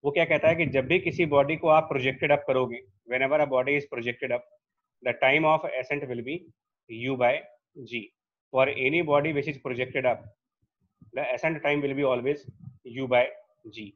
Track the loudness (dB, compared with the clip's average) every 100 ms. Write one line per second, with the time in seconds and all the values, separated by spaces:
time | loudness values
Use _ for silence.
0 | 0 0 2 4 4 2 2 0 2 0
1 | 0 -2 2 4 2 0 4 4 4 -2
2 | -2 -2 2 2 2 0 0 -6 -14 _
3 | -6 -2 0 2 2 0 2 -2 -2 -8
4 | -6 -6 -4 -4 -6 _ _ _ _ _
5 | -6 0 4 4 4 2 0 -6 -6 -6
6 | -6 -8 -8 -10 -12 _ _ _ _ -8
7 | -4 2 2 2 -4 -20 _ -20 -10 -10
8 | -10 _ _ _ _ 2 2 2 0 0
9 | 2 2 2 -2 -4 -6 -8 -6 -4 0
10 | 0 0 -6 _ _ _ _ _ _ _
11 | -14 -8 -6 -2 -2 -2 -2 0 -2 0
12 | 0 0 -2 -4 -6 -20 -20 -20 -16 -10
13 | 0 2 2 -2 -20 _ -20 -16 -16